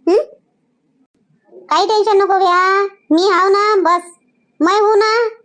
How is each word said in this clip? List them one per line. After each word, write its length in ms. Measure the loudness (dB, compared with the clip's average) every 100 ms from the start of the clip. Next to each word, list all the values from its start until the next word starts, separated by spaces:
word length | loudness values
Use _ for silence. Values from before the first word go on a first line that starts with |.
| -2
हं? 140 | -2 -2 -14 _ _ _ _ _ _ _ _ _ _ _ -18 -4
काही 160 | -2 0
टेन्शन 300 | -2 0 0
नको 200 | 0 0
घ्या, 480 | 0 0 0 0 -4 -8 -4
मी 180 | 0 0
आहो 180 | 0 2
ना, 260 | 0 2 0
बस 280 | 0 -2 -4 -20 _ _ _ -4
मैं 200 | -2 0
हूं 160 | 2 2
ना 160 | 0 0 -4 -8